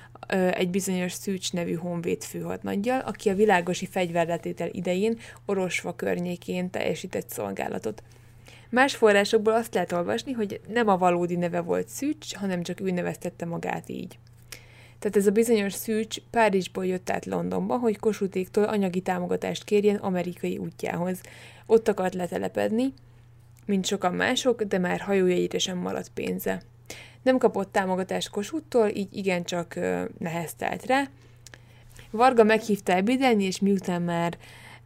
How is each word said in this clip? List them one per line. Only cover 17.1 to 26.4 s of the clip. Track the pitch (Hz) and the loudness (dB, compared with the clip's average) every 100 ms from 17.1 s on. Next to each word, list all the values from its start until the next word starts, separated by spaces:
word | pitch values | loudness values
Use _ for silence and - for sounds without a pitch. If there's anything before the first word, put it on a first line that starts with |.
| 185 190 | -6 -2
Londonba, | 180 180 185 190 247 | -4 -2 -2 -2 0
hogy | 233 208 | 0 0
Kossuthéktól | 220 202 196 190 185 214 | -2 0 -2 -2 0 2
anyagi | 214 214 190 180 | 2 2 0 0
támogatást | 190 180 180 180 185 170 | -2 -2 -2 -2 -2 -6
kérjen | - 208 208 202 | 0 4 4 2
amerikai | 202 180 180 175 180 196 | -2 -2 -4 -6 -6 -4
útjához. | 170 - - 170 180 185 - - - - - | -8 -6 -6 -4 -4 -4 -10 -20 -20 -12 4
Ott | 220 - | 4 4
akart | 202 185 | 0 0
letelepedni, | 185 175 - 185 202 208 220 269 - - - - - - - - | -2 -4 -4 -2 0 0 2 0 -4 -20 -20 -20 -20 -20 -14 -2
mint | 190 185 | 0 0
sokan | 196 180 | 0 0
mások, | 175 190 254 262 226 | 2 0 2 2 0
de | 202 185 | 0 0
már | 180 175 | 0 -2
hajójegyre | 202 196 185 180 175 180 | 0 2 4 2 0 -2
sem | 185 180 | -4 -4
maradt | 185 190 - | -4 -6 -8
pénze. | - - 185 | -8 -6 -4